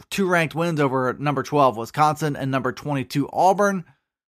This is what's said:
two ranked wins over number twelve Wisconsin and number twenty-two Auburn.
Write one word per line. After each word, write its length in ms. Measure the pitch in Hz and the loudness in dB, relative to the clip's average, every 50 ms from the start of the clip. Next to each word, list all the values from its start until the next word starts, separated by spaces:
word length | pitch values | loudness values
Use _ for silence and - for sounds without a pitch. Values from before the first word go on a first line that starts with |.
| - - | -14 -10
two 180 | - - 196 180 | -4 -2 0 2
ranked 260 | 180 170 160 143 - | 2 2 0 0 -2
wins 240 | 151 170 175 165 151 | -2 -2 -2 0 0
over 340 | 151 139 127 131 127 127 120 | 0 2 2 0 0 0 -2
number 280 | - 135 147 143 135 123 | -2 -2 -4 -2 -2 -4
twelve 340 | - 147 147 139 127 110 | -2 2 4 4 4 4
Wisconsin 600 | 110 113 - - 147 151 151 156 147 160 151 143 | 0 -6 -6 0 2 2 2 2 0 -2 -2 -2
and 160 | - 135 135 135 | -2 -4 -2 -2
number 200 | 135 120 131 123 | -2 -2 -2 -4
twenty-two 560 | - - 151 143 139 123 - - 143 139 - - | -6 -6 -6 -4 -4 -4 -4 -2 -2 -2 -2 0
Auburn. 520 | - 165 185 196 185 208 202 196 190 160 _ _ _ _ _ _ _ _ _ | 2 4 4 4 4 2 0 0 -2 -8 _ _ _ _ _ _ _ _ _